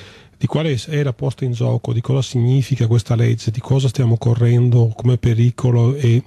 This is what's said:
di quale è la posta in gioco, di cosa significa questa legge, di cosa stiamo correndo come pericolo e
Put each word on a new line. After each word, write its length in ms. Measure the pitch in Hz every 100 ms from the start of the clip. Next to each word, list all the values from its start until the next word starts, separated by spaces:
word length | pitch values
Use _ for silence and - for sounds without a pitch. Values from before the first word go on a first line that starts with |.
| - - - -
di 100 | -
quale 320 | 147 160 123 -
è 160 | 147
la 100 | 139
posta 320 | - 139 - 131
in 80 |
gioco, 400 | 117 120 120 -
di 80 | 117
cosa 200 | - 135
significa 680 | - 123 123 135 117 131 113
questa 280 | 117 - 117
legge, 360 | 117 113 117
di 80 | 117
cosa 280 | - 135 131
stiamo 300 | - 117 113
correndo 760 | 117 113 120 120 123 120 113 -
come 220 | 120 123
pericolo 800 | 120 113 120 - 123 120 117 143
e 280 | 120 117